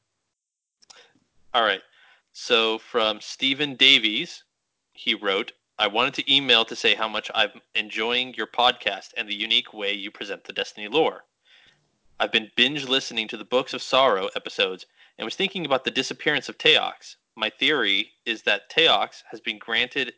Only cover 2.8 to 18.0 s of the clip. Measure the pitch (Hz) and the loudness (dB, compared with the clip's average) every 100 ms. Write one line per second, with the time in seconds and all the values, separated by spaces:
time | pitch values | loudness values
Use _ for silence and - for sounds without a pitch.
2.8 | - 120 110 107 - - 135 135 147 123 | -2 0 0 0 -8 -4 -2 0 -4 4
3.8 | 135 135 110 113 170 - - _ _ _ | 6 8 4 -2 -6 -10 -20 _ _ _
4.8 | _ - - 107 101 98 117 - _ - | _ -10 -6 -2 0 -2 -2 -10 _ -2
5.8 | 107 104 131 135 139 139 135 120 151 120 | -2 2 0 -2 0 2 6 4 4 0
6.8 | 117 104 110 107 - 110 104 117 _ 113 | 0 2 0 -4 -4 -2 -2 -2 _ -6
7.8 | 107 110 110 123 127 113 107 - 123 123 | -6 -4 -2 0 -2 -6 -6 2 2 2
8.8 | 107 95 - - 107 104 110 117 120 107 | -4 -6 -10 -10 -8 -8 0 0 -2 -6
9.8 | 101 104 101 - 104 90 - 98 98 - | -6 -4 -8 -12 -10 -10 -10 -8 -8 -8
10.8 | 104 139 131 92 - _ _ _ _ _ | -4 0 0 -2 -14 _ _ _ _ _
11.8 | _ _ _ _ 107 113 107 - 127 151 | _ _ _ _ -2 0 -2 0 0 0
12.8 | 135 131 - 117 107 110 101 123 131 127 | -2 -2 -2 -6 -8 -10 -2 -2 -2 -6
13.8 | - 131 135 98 101 - - - 98 92 | 0 4 4 4 0 -6 -8 -2 -2 -2
14.8 | - _ _ - 113 - 196 190 151 131 | -12 _ _ -10 -10 -4 -4 -4 -2 -2
15.8 | - 123 127 123 156 147 - - 160 135 | 0 -4 -4 -4 -2 -2 -4 0 4 4
16.8 | 92 - - - _ - 110 - 135 147 | 2 -6 -16 -20 _ -6 -6 -2 0 2
17.8 | 104 98 | 2 0